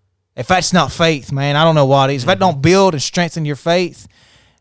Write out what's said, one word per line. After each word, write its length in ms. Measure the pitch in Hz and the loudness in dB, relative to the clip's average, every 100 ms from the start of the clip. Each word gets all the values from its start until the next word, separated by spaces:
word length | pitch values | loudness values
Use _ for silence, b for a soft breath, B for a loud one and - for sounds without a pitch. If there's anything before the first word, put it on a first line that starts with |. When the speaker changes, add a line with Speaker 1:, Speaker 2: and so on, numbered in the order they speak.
| _ _ _ - | _ _ _ -10
Speaker 1:
If 100 | 107 | -2
that's 240 | 185 170 | -2 0
not 220 | 185 143 | 0 0
faith, 400 | - 165 156 - | 0 0 -2 -4
man, 240 | 139 143 143 | -4 -2 2
I 80 | 165 | 2
don't 100 | 156 | 2
know 100 | 135 | 4
what 240 | 139 135 | 4 2
is. 140 | 139 | 0
If 40 | 127 | -2
that 80 | 196 | 0
Speaker 2:
Mm-hmm. 40 | |
Speaker 1:
don't 220 | 190 147 | 0 0
build 320 | 147 185 190 | 2 4 2
and 100 | 156 | 0
strengthen 400 | - - 170 165 | -4 -4 -4 -4
your 140 | 151 143 | -6 -6
faith, 500 | - 175 180 - - b b b b b | -2 -2 -2 -8 -20 b b b b b